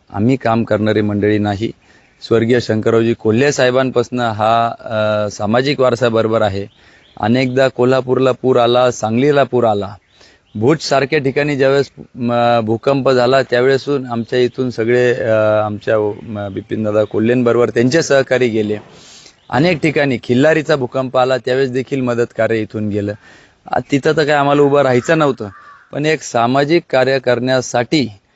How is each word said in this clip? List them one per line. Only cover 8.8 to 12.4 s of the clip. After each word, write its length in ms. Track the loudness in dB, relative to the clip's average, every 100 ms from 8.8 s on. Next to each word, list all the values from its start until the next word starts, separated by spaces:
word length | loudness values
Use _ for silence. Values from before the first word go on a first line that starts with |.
| 2
सांगलीला 520 | 0 -2 0 2 2
पूर 200 | 2 2
आला, 300 | 0 0 -6 -14 _ _ -20 _ _
भुजसारख्या 640 | -2 0 0 0 -2 0 -2
ठिकाणी 380 | -2 -2 -2 0
ज्यावेळेस, 340 | 2 2 -2 -8 -18
म, 460 | -6 -2 0